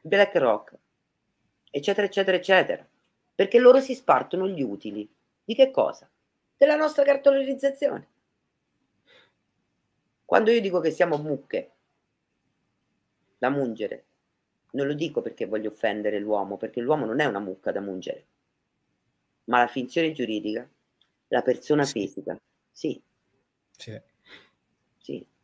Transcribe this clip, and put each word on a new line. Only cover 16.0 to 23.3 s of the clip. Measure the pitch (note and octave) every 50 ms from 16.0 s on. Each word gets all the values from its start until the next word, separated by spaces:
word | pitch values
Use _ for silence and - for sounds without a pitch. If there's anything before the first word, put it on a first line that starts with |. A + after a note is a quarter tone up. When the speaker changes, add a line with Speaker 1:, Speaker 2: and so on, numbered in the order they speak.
| G#2 G#2 G#2 G2+
Speaker 1:
l'uomo, | G#2 G#2+ G#2+ G2+ G2 F#2+ G2+
perché | F#2+ - A2 - B2+
l'uomo | A#2+ B2+ D#3 D#3 B2+
non | A2 A2 C3+
è | D3+
una | C#3 G#2+ G2
mucca | G#2 G2 - - _ G#2+
da | E2+ G2
mungere, | G2 G2 F#2+ F#2 E2+ - - - _ _ _ _ _ _ _ _ _ _ _ _ _ _ _ _ _ _ _ _ _ _ _ _ _
ma | - A#2+ B2
la | B2 A#2+
finzione | - C3+ B2 B2 - E3 E3 D#3+
giuridica, | D#3 D3+ B2 A2 A2 G#2+ G#2 G#2+ G#2+ A#2 B2 _ _ _ _ _ _ _ _ _ _ _ _ _
la | - B2 A#2+
persona | - B2 B2 - - D3+ D3 C#3+
Speaker 2:
Sì. | C#3 - A2+
Speaker 1:
fisica, | G2 F#2+ - - - - - - _ _ _ _ _ _ _
sì. | - - D#3 - - _ _ _ _ _ _